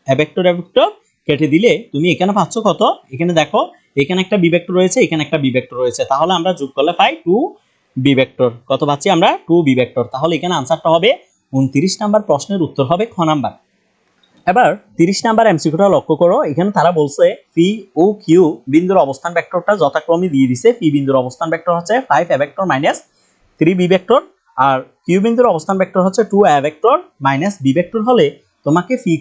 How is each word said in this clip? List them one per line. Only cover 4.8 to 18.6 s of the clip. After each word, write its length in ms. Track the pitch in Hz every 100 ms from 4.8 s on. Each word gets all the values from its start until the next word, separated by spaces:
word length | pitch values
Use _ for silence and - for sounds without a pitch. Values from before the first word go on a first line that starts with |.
| 185 262
এখানে 200 | 175 160
একটা 160 | 147 160
বি 120 | 135 127
ভেক্টর 200 | 123 123
রয়েছে, 200 | 123 120 123
তাহলে 220 | 135 165 180
আমরা 120 | 175 165
যোগ 100 | 139
করলে 180 | - 151 170
পাই 120 | 208 320
টু 140 | 170 202 359 - _ _ _ -
বি 160 | 131
ভেক্টর। 360 | 131 127 - 123 117 -
কত 140 | 135
পাচ্ছি 240 | 147 143 -
আমরা? 180 | 165 208 330
টু 100 | - 170
বি 120 | 151
ভেক্টর। 300 | 127 120 - 117
তাহলে 200 | 131 160
এখানে 200 | 160 180 170
আনসারটা 320 | 131 160 170
হবে 200 | 165 208 320 _ _ _
ঊনত্রিশ 420 | 135 135 139 185 -
নাম্বার 180 | 208 208 208
প্রশ্নের 340 | 143 - 196
উত্তর 220 | 147 - 131
হবে 140 | 175 226
খ 100 | - 160
নাম্বার। 220 | 151 110 - _ _ _ _ _ _ _ _ -
এবার 240 | 196 185 196 _
তিরিশ 240 | - 175 196
নাম্বার 200 | 233 220 220
এমসিকিউটা 340 | 165 165 160 202
লক্ষ্য 260 | 156 - 156
করো। 140 | 175 - 160
এখানে 200 | 143 196 202
তারা 120 | 160
বলছে 320 | 170 147 143 175 196 _
পি 140 | - 175 220 - 147
ও 80 | 190 208
কিউ 200 | - 170 160 -